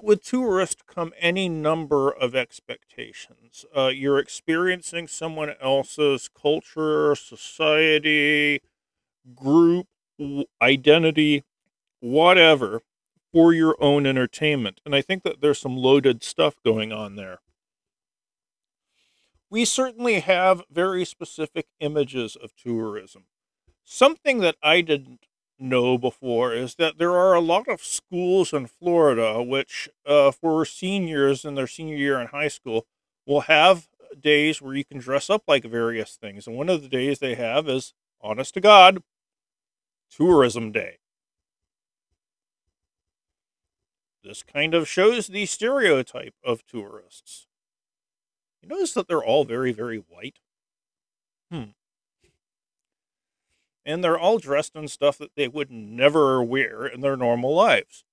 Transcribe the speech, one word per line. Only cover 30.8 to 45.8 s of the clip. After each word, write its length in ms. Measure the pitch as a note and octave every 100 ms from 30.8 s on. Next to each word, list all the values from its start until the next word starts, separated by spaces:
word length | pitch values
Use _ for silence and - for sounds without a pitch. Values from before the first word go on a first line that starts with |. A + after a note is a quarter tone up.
| F#3 G3 E3+ D3+ C#3 C3+
in 120 | D3+ C#3
their 100 | C3
senior 300 | - D#3+ D3
year 240 | C#3+ C3+
in 80 | A#2
high 180 | C#3+ D3+
school, 400 | - B2+ A2+ - _ _ _ -
will 160 | C#3+
have 460 | - D#3 F3 F3+ - _ - C#3+
days 460 | D3+ D3 D3+ D3+
where 120 | C3+
you 100 | C#3
can 140 | C3+ C#3+
dress 300 | A#2+ C#3 -
up 140 | G#3 -
like 160 | C#3+
various 500 | A2+ A#2 A2+ A2+ G#2+
things. 320 | - G#2+ G2+ A#2
And 80 |
one 140 | A#2+ D#3+
of 140 | E3+
the 60 | C3+
days 300 | B2+ C3+ C3+
they 160 | C3
have 340 | B2 A#2 C3+ D#3
is, 240 | C3 - _ _ _
honest 340 | G#2 G#2+ C3+
to 60 | F#3+
God, 420 | G3+ G#3 F#3 F#3+ _ _ _ _ _ _ _ _ _ _ _
Tourism 600 | - E3+ D#3+ B2 A#2 A2+
Day. 280 | G#2+ F#2 - _ _ _ _ _ _ _ _ _ _ _ _ _ _ _ _ _ _ _ _ _ _ _ _ _ _ _ _ _ _ _ _
This 220 | G2 G#2+
kind 300 | - C#3+ D#3+
of 120 | E3 D3+
shows 400 | - G#3 A#3+ -
the 180 | G3 G3
stereotype 880 | - A3+ C#4